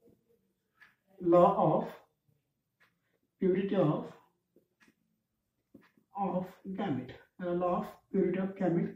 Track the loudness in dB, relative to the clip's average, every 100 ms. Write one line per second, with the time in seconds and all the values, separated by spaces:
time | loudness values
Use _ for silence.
0 | _ _ _ _ _ _ _ _ -20 _
1 | _ -4 4 6 6 4 2 0 -4 -14
2 | _ _ _ _ _ _ _ _ _ _
3 | _ _ _ _ 0 0 0 0 0 0
4 | -6 -18 _ _ _ _ _ _ _ _
5 | _ _ _ _ _ _ _ -20 _ _
6 | _ -6 -4 -2 -6 -12 -12 -6 -4 -4
7 | -6 -16 -20 _ -4 -2 0 -2 -6 -14
8 | _ 0 0 0 -4 -2 0 0 -2